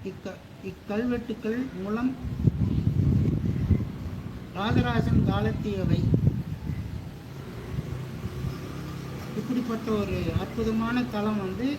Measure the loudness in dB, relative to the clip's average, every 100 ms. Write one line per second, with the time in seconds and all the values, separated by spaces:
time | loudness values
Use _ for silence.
0 | -10 -8 -10 -10 -14 -12 -10 -10 -4 0
1 | 0 0 -2 -4 -2 -2 -2 -4 -2 0
2 | 0 0 -4 4 4 4 2 2 2 4
3 | 4 6 4 2 0 0 4 2 2 -6
4 | -6 -8 -8 -10 -10 -4 2 4 4 2
5 | 4 4 4 4 2 0 -2 0 2 4
6 | 4 6 4 2 -4 -6 -4 -4 -4 -6
7 | -8 -10 -12 -10 -10 -10 -6 -6 -4 -6
8 | -6 -6 -6 -4 -6 -6 -8 -8 -8 -8
9 | -8 -8 -6 -6 -2 0 0 -2 0 0
10 | 2 0 0 0 -2 0 2 2 2 2
11 | 0 0 2 2 0 0 -2